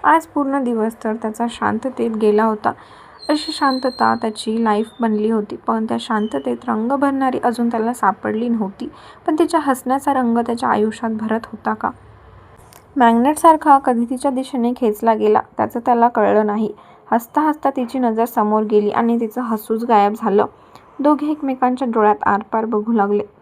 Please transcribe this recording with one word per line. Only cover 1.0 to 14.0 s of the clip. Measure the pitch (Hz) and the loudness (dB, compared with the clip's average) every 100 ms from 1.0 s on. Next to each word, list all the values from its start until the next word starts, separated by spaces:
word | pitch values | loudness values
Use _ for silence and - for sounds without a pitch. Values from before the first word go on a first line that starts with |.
तर | 220 | -6
त्याचा | 220 220 220 233 | -4 -6 -4 -6
शांततेत | 233 214 214 262 247 233 | -2 -2 -2 -6 -4 -4
गेला | 220 214 208 | 0 2 2
होता. | 220 214 - - - - - - - | 0 0 -4 -4 -18 -20 -20 -16 -4
अशी | 302 - | -2 -2
शांतता | 302 285 262 254 - 226 | -2 -2 0 -4 0 0
त्याची | 226 226 214 - 226 | 0 -4 -6 -6 -2
लाईफ | 226 208 214 - | 0 0 -2 -4
बनली | 233 214 214 | -2 0 0
होती, | 226 208 - | -2 -4 -8
पण | - 226 | -4 -4
त्या | 220 233 | -2 -6
शांततेत | - 220 214 277 262 240 247 | -2 -2 -2 -4 -4 -6 -4
रंग | 220 226 | -2 -2
भरणारी | 277 277 269 269 254 | 0 0 0 -2 0
अजून | 240 233 233 | -2 0 -2
त्याला | 233 226 | 0 -2
सापडली | 247 202 - 214 214 240 | 0 0 0 -4 -2 -2
नव्हती. | 233 196 - - - - - - | -2 -4 -6 -14 -14 -20 -8 -4
पण | 311 | 0
तिच्या | 320 330 | 2 2
हसण्याचा | 294 254 247 269 285 | 0 -2 -2 -2 0
रंग | 269 240 233 | 0 0 0
त्याच्या | 233 233 247 | -2 -2 0
आयुष्यात | 208 214 214 226 | 0 0 -2 -6
भरत | 220 220 220 | -6 -2 -4
होता | - 214 - | -4 -8 -6
का? | 214 - - - - - - - - - - - 285 | -4 -4 -6 -20 -20 -20 -20 -20 -20 -20 -20 -8 2
मॅग्नेटसारखा | 233 226 262 302 339 311 302 269 | 4 6 2 4 6 6 6 4
कधी | 285 233 | 4 0